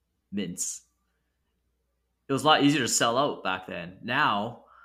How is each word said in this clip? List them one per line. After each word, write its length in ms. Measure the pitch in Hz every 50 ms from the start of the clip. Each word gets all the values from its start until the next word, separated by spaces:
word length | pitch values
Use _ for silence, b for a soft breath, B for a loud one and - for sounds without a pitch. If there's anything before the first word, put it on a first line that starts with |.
| _ _ _ _ _ _
mints, 520 | - 101 101 85 90 - - - - - - _ _ _ _ _ _ _ _ _ _ _ _ _ _ _ _ _ _ _ _ _ _ _ _ _ _ _ _ -
it 40 | 139
was 120 | 131 117
a 20 |
lot 160 | 151 156 - 139
easier 200 | 143 143 156 123
to 60 | 113
sell 300 | 113 - 131 120 117 123
out 240 | 147 139 101 - -
back 240 | 95 92 92 -
then. 300 | - 95 90 85 87 92 98 -
Now, 600 | 107 123 139 151 135 110 101 104 120 120 - b b b b b